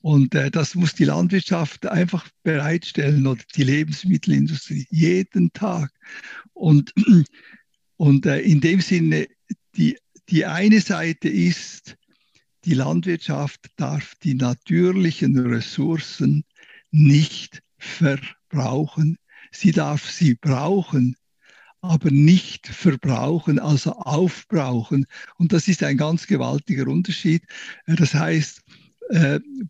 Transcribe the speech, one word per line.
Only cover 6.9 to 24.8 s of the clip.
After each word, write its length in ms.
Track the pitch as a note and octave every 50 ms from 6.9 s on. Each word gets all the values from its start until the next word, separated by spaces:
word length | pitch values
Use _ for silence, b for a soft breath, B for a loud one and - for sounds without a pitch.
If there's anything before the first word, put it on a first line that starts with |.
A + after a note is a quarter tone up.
| -
<clears throat> 1000 | - G#3 - G#3+ F3 D3 - _ _ - - - _ _ _ _ _ _ _ _
und, 280 | _ E3+ D3 C#3 C#3 -
äh, 140 | F3 C#3 C#3+
in 180 | - - D#3+ D3
dem 220 | C3+ D#3+ F3 F#3+
Sinne, 460 | - - F#3+ F3 E3 D#3+ D#3 D#3 - - _ _ _ _ A3 _ _ _ _
die, 220 | - E3+ A#3 C#4 - _ _ _ _ _ _
die 160 | F3+ D#3+ -
eine 360 | - D#3 E3+ G3 G#3+ G#3+ G#3+
Seite 480 | F3 - G3+ F3+ D#3+ E3 E3 _ - E3
ist, 680 | - G3+ F3 F3 E3+ - - - - - _ - - _ _ _ _ _ _ _ _ _ _ _ _ _ _
die 80 | F3 E3+
Landwirtschaft 960 | B2+ C3 C3+ D#3+ E3+ E3 F#3 E3+ D#3+ - - D3 C#3 C#3+ C#3+ - - _ - _
darf 400 | - D#3 C3 D3 D3 - - - _ -
die 120 | E3 C3
natürlichen 1000 | B2+ B2+ B2 B2 - _ - D#3+ E3 F3+ F3+ F#3 F#3+ F#3 E3+ D3+ - E3+ - C#3
Ressourcen 1040 | C3 B2+ A#2+ A#2+ A#2 A2+ - - - C#3 E3 E3 D#3+ - - - - D3+ C#3 D3 D3 - _ b b b b b b b b
nicht 680 | - D3+ D3+ C#3+ C#3 C#3+ D#3 - - - - - - - _ _ _
verbrauchen. 1400 | _ - - - - E3 C#3+ C#3 C3+ - - - _ _ _ - D3 C3 A#2 B2+ C3+ D#3 C#3+ - - D#3 D3+ E3 - _ b b b b b
Sie 200 | b - - F#3+
darf 380 | D#3 - D3+ C#3+ D3 C#3+ - -
sie 260 | - - F3 D#3 A#2+
brauchen, 840 | - - D#3 C3+ B2 C#3+ D#3 G3 G3+ F3 - - C#3 B2 B2+ B2+ _ _ _ _ b b b b b b b b b -
aber 280 | F3+ E3 D3+ - D3+
nicht 560 | C#3 C#3+ D3 D#3 F3+ F#3 - - - - -
verbrauchen, 920 | - - - - F3+ C3+ B2+ - C#3 B2+ A2+ B2 C#3 E3 E3+ - - D3 C3+
also 320 | - D3+ D3+ C3+ - -
aufbrauchen. 1120 | - - - B2+ C#3 D3+ F#3 F3 - - - _ - E3 C#3 B2+ B2 A#2